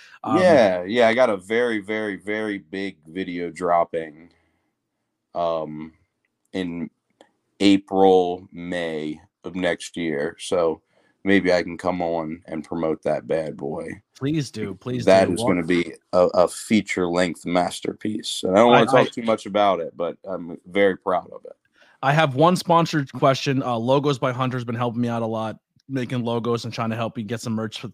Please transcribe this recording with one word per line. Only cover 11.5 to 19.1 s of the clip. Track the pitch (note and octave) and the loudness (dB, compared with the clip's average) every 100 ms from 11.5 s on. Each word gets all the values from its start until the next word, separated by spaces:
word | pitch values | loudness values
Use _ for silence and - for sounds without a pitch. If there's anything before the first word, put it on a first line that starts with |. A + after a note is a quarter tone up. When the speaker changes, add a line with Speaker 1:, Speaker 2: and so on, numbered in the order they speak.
Speaker 2:
I | F2+ | 0
can | F2 E2+ | -2 -6
come | F2+ F2+ | -4 -2
on | F2 E2+ D#2 E2 - | -2 -4 -6 -10 -10
and | D#2+ | -12
promote | D2+ E2+ E2 D#2 | -8 -4 -2 -2
that | D#2+ D2 - | -2 -4 -2
bad | D#2+ D#2 C#2 | -4 -4 -8
boy. | C#2+ D#2 - G2 _ - | -8 -8 -10 -14 _ -8
Speaker 1:
Please | C3+ D#3 C3 | -4 -2 -4
do, | G#2+ G#2 | -6 -8
please | F#2+ - B2 | -8 -6 -2
Speaker 2:
That | A2 F#2+ F#2+ | 6 6 6
Speaker 1:
do. | |
Speaker 2:
is | F2 | 2
Speaker 1:
Well | A2 | 0
Speaker 2:
gonna | F2+ E2 | 0 2
be | F2 E2 - _ | 0 0 -8 _
a, | F#2 F2+ | 4 4
a | F#2 E2+ | 4 2
feature-length | - - A2 G2 - F2+ F2 F2+ D#2 F2 | 0 0 0 2 -2 0 0 0 -2 -2
masterpiece. | F2+ F2 - - - A2 G#2+ - - | 0 0 -4 -10 -8 -6 -6 -8 -6
And | F#2 | 2
I | F#2+ | 4
don't | A#2+ | 6
Speaker 1:
I, | B2 | 6
Speaker 2:
wanna | A2+ | 6
talk | B2 | 4
Speaker 1:
I | A2+ | 2